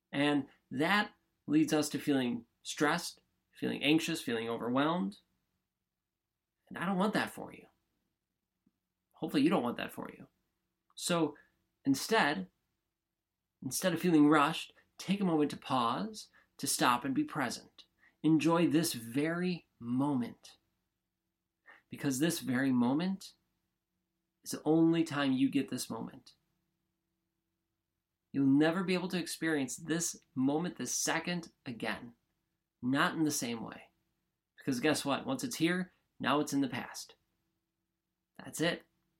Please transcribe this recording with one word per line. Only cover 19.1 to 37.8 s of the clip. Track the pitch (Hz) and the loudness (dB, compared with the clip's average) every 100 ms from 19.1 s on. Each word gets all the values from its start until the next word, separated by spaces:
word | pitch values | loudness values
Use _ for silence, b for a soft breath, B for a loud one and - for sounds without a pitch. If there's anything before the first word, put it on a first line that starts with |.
| 127 160 170 180 170 - - | -2 -2 -2 -2 -4 -8 -12
moment. | 120 127 139 135 113 - - - _ _ _ _ _ _ _ _ _ _ - B B | -4 0 0 0 -2 -8 -20 -20 _ _ _ _ _ _ _ _ _ _ -20 B B
Because | 131 143 131 | -4 -2 0
this | 165 - | 0 0
very | 123 127 135 | -2 0 2
moment | 123 120 143 185 190 - - _ _ _ _ _ _ _ _ _ _ | 4 2 2 0 -4 -8 -20 _ _ _ _ _ _ _ _ _ _
is | - | -10
the | - - | -4 2
only | 160 165 165 | 4 6 4
time | 160 143 139 | 2 0 2
you | 131 135 | 2 2
get | 139 135 | 2 -2
this | 123 - | -4 -6
moment. | 113 117 - - - _ _ _ _ _ _ _ _ _ _ _ _ _ _ _ _ _ _ _ | -8 -10 -14 -20 -20 _ _ _ _ _ _ _ _ _ _ _ _ _ _ _ _ _ _ _
You'll | 139 135 | 2 4
never | 139 156 180 | 6 4 2
be | 180 | 0
able | 180 180 | -2 0
to | 180 | -4
experience | 151 - 160 151 131 - | -4 -4 -2 -2 -2 -6
this | 165 - - - _ - | -4 -4 -4 -8 _ -2
moment, | 135 151 175 - | 0 0 -2 -6
this | 123 | -6
second | - - 156 165 175 170 _ - | -4 -2 -2 -2 -6 -8 _ -14
again. | 117 110 101 - - _ _ _ _ _ _ | -8 -6 -8 -10 -20 _ _ _ _ _ _
Not | 123 139 175 151 | -2 2 2 2
in | |
the | 151 | 0
same | - 127 117 | 0 -4 -6
way. | 110 - - _ _ _ _ _ _ - | -8 -14 -20 _ _ _ _ _ _ -10
Because | - 123 | -4 0
guess | 151 143 143 | 0 0 0
what? | 131 120 | -2 -2
Once | 131 131 | -4 -4
it's | - | 0
here, | 160 180 180 b b - | 0 0 -4 b b -6
now | 123 143 | 0 0
it's | 147 | 2
in | 139 | 0
the | 135 | -2
past. | 123 104 - - - _ _ _ _ _ _ | -4 -8 -12 -16 -20 _ _ _ _ _ _